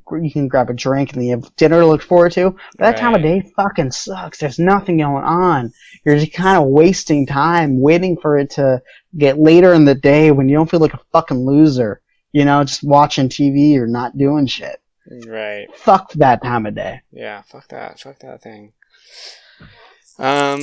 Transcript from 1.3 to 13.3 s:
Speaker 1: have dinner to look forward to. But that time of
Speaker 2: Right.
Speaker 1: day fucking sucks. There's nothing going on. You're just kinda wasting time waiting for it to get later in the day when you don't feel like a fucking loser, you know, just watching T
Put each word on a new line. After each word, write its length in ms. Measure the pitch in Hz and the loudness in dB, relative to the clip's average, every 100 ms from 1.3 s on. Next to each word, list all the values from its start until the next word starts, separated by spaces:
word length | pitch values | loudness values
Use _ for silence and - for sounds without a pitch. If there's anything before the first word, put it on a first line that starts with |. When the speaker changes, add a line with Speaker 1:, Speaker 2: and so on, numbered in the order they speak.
Speaker 1:
have 240 | 120 - - | -6 -8 0
dinner 240 | 156 165 | 2 4
to 80 | 165 | 4
look 160 | 151 | 2
forward 280 | - 175 175 | 2 2 2
to. 180 | 175 185 | 0 -2
But 80 | 185 - - | -4 -14 -2
that 200 | 202 220 | 0 0
time 180 | 240 214 | 0 0
of 80 | |
Speaker 2:
Right. 180 | 156 190 | 0 -2
Speaker 1:
day 80 | 190 - | -4 -6
fucking 340 | 202 202 135 | -4 -4 -6
sucks. 480 | - - 185 175 - | -8 -12 -14 -14 -10
There's 220 | 147 - | -8 -2
nothing 380 | 175 202 196 165 | 0 0 0 -2
going 240 | 147 139 | -2 -4
on. 480 | - 170 180 147 117 - _ - 151 | -2 0 0 0 -4 -12 _ -6 0
You're 140 | 147 | 0
just 140 | 160 | 0
kinda 280 | - 190 190 | -2 0 2
wasting 640 | 139 143 170 180 - 151 131 | 4 4 4 0 -2 -2 -2
time 560 | 139 156 170 156 127 | -2 0 0 0 0
waiting 340 | 139 170 185 170 | 2 0 0 -4
for 160 | 156 147 | -2 -2
it 140 | 139 | -2
to 320 | - 139 127 - _ _ 165 | -2 -2 -2 -6 _ _ -2
get 220 | 143 147 | 0 4
later 340 | 156 165 180 | 4 6 6
in 120 | 170 147 | 6 4
the 100 | 131 | 4
day 340 | 139 147 156 | 2 4 4
when 180 | 139 135 | 2 2
you 60 | 147 | 0
don't 140 | 160 | 0
feel 100 | 170 | 0
like 140 | 151 | 0
a 60 | - _ | -2 _
fucking 360 | 165 160 131 127 | -2 -2 -4 0
loser, 520 | 143 156 127 110 - _ _ _ | 2 2 2 -4 -8 _ _ _
you 140 | 143 143 | 0 2
know, 180 | 143 | 2
just 200 | 139 - | 0 -6
watching 440 | 147 143 147 - | 0 2 2 0
T 220 | 131 | -4